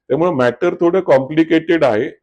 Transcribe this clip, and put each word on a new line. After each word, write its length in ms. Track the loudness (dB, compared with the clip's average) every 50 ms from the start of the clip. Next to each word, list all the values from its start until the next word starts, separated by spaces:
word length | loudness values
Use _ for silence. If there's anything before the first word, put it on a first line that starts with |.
| _ -6
त्यामुळे 240 | -2 -2 0 0
मॅटर 420 | 0 0 0 0 0 -2 -2 -4 -2
थोडं 260 | 0 0 0 0 0
कॉम्प्लिकेटेड 840 | 2 2 2 2 2 0 0 0 0 2 0 0 0 0 0 0 2
आहे 260 | 2 0 0 -2 -4 -8 -14